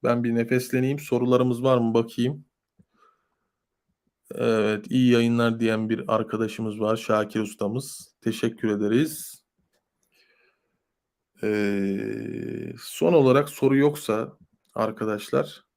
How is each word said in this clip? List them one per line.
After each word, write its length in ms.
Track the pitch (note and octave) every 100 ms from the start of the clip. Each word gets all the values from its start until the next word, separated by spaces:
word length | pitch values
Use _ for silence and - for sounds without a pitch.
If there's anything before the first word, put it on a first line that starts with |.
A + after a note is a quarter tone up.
Ben 200 | A#2 A#2+
bir 100 | A#2+
nefesleneyim. 640 | A#2 A#2 B2+ B2+ C3 B2+ C#3+
Sorularımız 640 | - B2 B2 B2 B2+ A#2+
var 160 | C3 B2+
mı 160 | A2+
bakayım? 500 | A2+ A#2 - A#2+ D3 - _ _ _ _ _ _ _ _ _ _ _ _ _ _ _ _ _ _
Evet, 520 | - A#2 A2+ G#2+ G#2+ G#2+
iyi 220 | B2+ B2+
yayınlar 480 | A#2+ A#2 A#2 A#2 A2+
diyen 280 | A2+ A2 A2
bir 260 | A2+ -
arkadaşımız 680 | A2 A2 A2 A2 - A2 G#2+
var, 160 | G#2+ A2
Şakir 440 | - G#2+ G#2+ A2
ustamız. 760 | G#2 - G2+ A#2 - - - _
Teşekkür 480 | - G#2+ A2+ A2+ A2
ederiz. 760 | G#2 G#2 A2+ D#3 D#3 - - _ _ _ _ _ _ _ _ _ _ _ _ _ _ _ _ _ _ _ _
Ee, 1300 | G#2+ G#2 G2+ G2+ G2 G2 - - - - - - - -
son 340 | - - E3
olarak 360 | F3 C3 C3 C#3+
soru 280 | - C3+ C#3
yoksa 600 | D3 D3 - G#2+ A#2+ - _ _ _
arkadaşlar 920 | - A2 G#2+ A2 G#2 - C3+ D3 - _